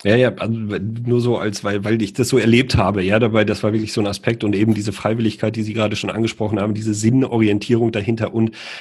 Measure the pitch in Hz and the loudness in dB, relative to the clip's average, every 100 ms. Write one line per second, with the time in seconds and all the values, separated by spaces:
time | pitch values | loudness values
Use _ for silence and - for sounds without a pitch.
0 | 104 120 123 - 110 113 104 90 104 117 | 2 4 2 0 -4 -4 -4 -4 -4 -6
1 | 120 120 120 101 104 95 101 101 104 113 | -2 0 0 0 -2 -4 -4 -2 0 0
2 | 98 - 120 123 110 120 117 - 92 98 | -2 -2 2 4 6 4 4 2 2 0
3 | 92 110 117 107 107 104 107 110 104 110 | 2 2 2 2 2 0 0 -2 -2 -2
4 | 101 98 120 117 104 98 110 101 104 98 | -2 -2 -4 -2 0 2 2 2 -2 -4
5 | 107 113 110 - 107 110 107 110 107 104 | -2 0 -2 -2 -4 -4 -4 -2 -2 -2
6 | 98 107 113 - 107 101 104 107 110 101 | -6 -2 -4 -2 -2 -2 -2 -2 -2 0
7 | 110 131 127 113 107 101 - 117 117 113 | 2 4 2 2 2 2 2 2 2 0
8 | 101 113 107 113 113 - - - | -2 -2 -2 0 -2 -4 -16 -16